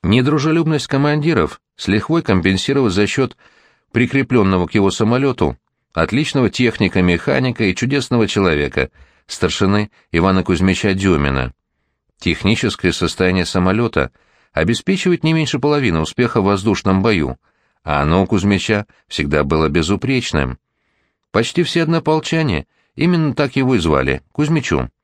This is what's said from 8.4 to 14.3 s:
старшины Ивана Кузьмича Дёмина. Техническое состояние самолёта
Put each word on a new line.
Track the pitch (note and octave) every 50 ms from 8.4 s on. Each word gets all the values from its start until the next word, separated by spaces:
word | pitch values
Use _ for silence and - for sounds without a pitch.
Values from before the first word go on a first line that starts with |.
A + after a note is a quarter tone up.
| G2 F2+ D#2 D2 D2 C2+ - D2 C2 - _ _ - _ _ _ _
старшины | _ - - - E2+ - - G2+ F#2+ G2+ G#2 G#2 G2+ _ _ _ _
Ивана | - E2 F2 F#2+ F#2+ F#2+ F2
Кузьмича | - F#2 D#2+ F#2 F#2+ F#2 - - G#2 F#2+
Дёмина. | F#2+ G2 G2 F2 D2 C#2+ C#2 C2+ C2 B1+ B1 - _ _ _ _ _ _ _ _ _ _ _ _ _
Техническое | - F2+ D#2+ - - F#2+ A2+ - - G#2+ - - - F2+ E2
состояние | - F2 D#2+ - - F#2 F2+ F#2 F#2+ F2
самолёта | - - F#2+ F2+ F#2 F#2+ A2 A#2+ A2 - D#2+ C2+ B1 _ _ _ _